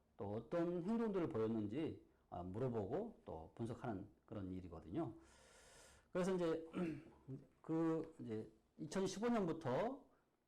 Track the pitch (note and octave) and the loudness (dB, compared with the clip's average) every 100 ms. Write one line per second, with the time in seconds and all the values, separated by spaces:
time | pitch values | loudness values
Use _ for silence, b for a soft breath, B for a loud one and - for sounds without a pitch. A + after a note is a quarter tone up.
0 | _ - G2+ G#2+ A#2+ E3+ E3+ F3 F3 A#3 | _ -8 -4 -4 -2 0 0 0 0 0
1 | A3+ F#3+ D#3 A2+ A2 A2+ G#2 B2 D3 G2 | 2 2 0 2 2 2 0 0 -2 -4
2 | - b b F#2+ F2+ G2+ C3 A2+ G2 D#3 | -12 b b -8 -4 -2 0 0 0 0
3 | A3+ - - D#2+ E2+ - A#2 B2 B2 F#2+ | -2 -6 -8 -8 -8 -6 -4 -4 -4 -4
4 | G#2+ - - A2 F#2 F#2 F2 E2 - F3 | -6 -14 -10 -6 -4 -6 -8 -10 -6 -4
5 | E4 - B B B B B B B B | -4 -6 B B B B B B B B
6 | B F3+ F#3 F#3 E3+ D#3+ - F#3 E3+ C#3 | B 4 6 6 4 2 0 -2 -2 -2
7 | - - - C3+ - _ - D#3+ E3 D#3+ | -10 -18 -10 -10 -12 _ 0 4 4 4
8 | D#3+ - A#2+ A2 G#2+ - _ - D#3 F#3+ | 0 -6 -4 -4 -4 -10 _ -10 -4 0
9 | F#3 G3 A#3+ A#3 F3 D3+ C3 C3 A3 C#4 | 0 0 2 2 2 0 0 2 2 -2
10 | - b b _ | -12 b b _